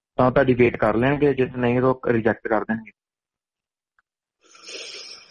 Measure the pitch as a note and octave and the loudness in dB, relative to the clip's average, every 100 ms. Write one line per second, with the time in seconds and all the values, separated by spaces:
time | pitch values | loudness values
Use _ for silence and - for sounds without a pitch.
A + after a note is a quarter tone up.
0 | _ - B2+ C3 C3+ A#2+ A#2+ - A2 G#2+ | _ 0 2 4 2 4 2 2 0 2
1 | C3 C#3+ D3 C3 B2+ B2+ A#2+ B2 C3 B2+ | 0 2 0 0 -2 -2 0 2 0 0
2 | - A#2 A2 G#2 A2+ A2 G2+ A2+ A2 _ | 0 0 0 -2 -2 -2 -2 -6 -8 _
3 | _ _ _ _ _ _ _ _ _ _ | _ _ _ _ _ _ _ _ _ _
4 | _ _ _ _ _ - - - - - | _ _ _ _ _ -20 -20 -16 -16 -18
5 | - - - | -18 -20 -20